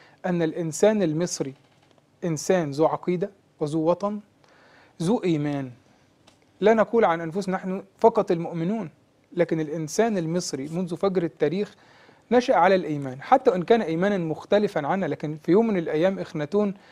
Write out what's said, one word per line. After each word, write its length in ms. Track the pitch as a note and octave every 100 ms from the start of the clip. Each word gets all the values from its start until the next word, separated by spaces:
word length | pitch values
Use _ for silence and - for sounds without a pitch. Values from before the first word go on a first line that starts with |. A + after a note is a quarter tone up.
| _ _ F3+
أن 160 | F3
الإنسان 600 | D#3+ E3 E3 D3+ G#3 A3
المصري 500 | F3 D3+ F3 - D#3+ D#3 _ _ _ _ _ _
إنسان 480 | F3+ D3+ - F#3 D3+
ذو 140 | C#3 D#3
عقيدة، 440 | D3 - F3+ G3 - _ -
وذو 200 | D#3 D#3+ D#3+
وطن، 300 | F3 G3+ G#3 - _ _ _ _ _ _ -
ذو 200 | E3 A#3+
إيمان. 480 | F#3 D#3+ D3 C#3+ C3 A#2+ _ _ _ _ _ _ _ -
لا 120 | G3
نقول 320 | A3 G3+ A#3 G3+
عن 160 | E3
أنفسنا 360 | E3 E3+ F#3+ F#3
نحن 260 | F#3+ F#3+ - _
فقط 340 | A3 G#3+ F#3+
المؤمنون، 580 | F3 E3 E3 E3 A3 E3+ _ _ _ _
لكن 260 | F3 E3 E3
الإنسان 580 | D3+ D#3+ D#3 - A3+ G3+
المصري 500 | D#3+ E3+ E3+ C#3 C#3+
منذ 280 | E3 F3+ F3
فجر 280 | G3+ F#3
التاريخ 520 | E3 - D3+ F3 G#3 - _ _ _ _ -
نشأ 240 | A#3 B3 G#3
على 200 | F3 F#3+
الإيمان، 460 | D#3 D3 C3+ C3
حتى 300 | - C4+ B3+
وإن 120 | F#3
كان 180 | D#3+ A#3
إيمانا 360 | G#3+ E3 F#3+ G3+
مختلفا 720 | D#3+ D3 - G3+ G#3 E3 C#3+
عنا، 180 | F#3 E3
لكن 320 | C#3+ D3+ D3+
في 80 | -
يوم 160 | F3+ A#3
من 100 | F#3+
الأيام 420 | D#3+ D#3 F#3 F#3+
إخناتون 540 | F3 D#3 D3 G3+ G#3 F#3+ -